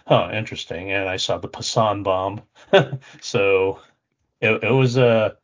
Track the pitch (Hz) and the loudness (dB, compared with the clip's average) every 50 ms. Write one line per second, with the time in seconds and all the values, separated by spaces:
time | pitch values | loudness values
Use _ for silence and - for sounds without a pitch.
0 | _ - 135 110 87 87 107 110 117 - - - - - 120 87 92 98 95 101 | _ 0 2 2 2 0 -4 -6 -6 -8 -10 -12 -12 -10 -10 -10 -8 -6 -4 -4
1 | 98 92 92 95 - - 90 87 98 - - - 101 - - 120 110 107 101 104 | -4 -4 -4 -4 -4 -4 -4 -4 -6 -10 -12 -10 -8 -4 0 0 2 2 0 -2
2 | 98 98 95 92 95 98 104 107 - _ _ _ - - 196 190 135 131 139 131 | -2 -2 -2 0 -2 -4 -6 -10 -14 _ _ _ -2 2 2 2 2 2 -4 -12
3 | - - - 143 - - - 107 98 98 98 95 95 98 98 - - _ _ _ | -14 -16 -20 -16 -10 -4 -2 0 2 2 2 2 2 0 -2 -6 -12 _ _ _
4 | _ _ _ _ _ _ _ - 113 107 110 - 110 107 127 131 131 123 120 131 | _ _ _ _ _ _ _ -2 0 0 0 0 0 0 2 4 2 2 4 4
5 | 123 117 113 110 107 104 - _ | 4 4 4 4 2 0 -4 _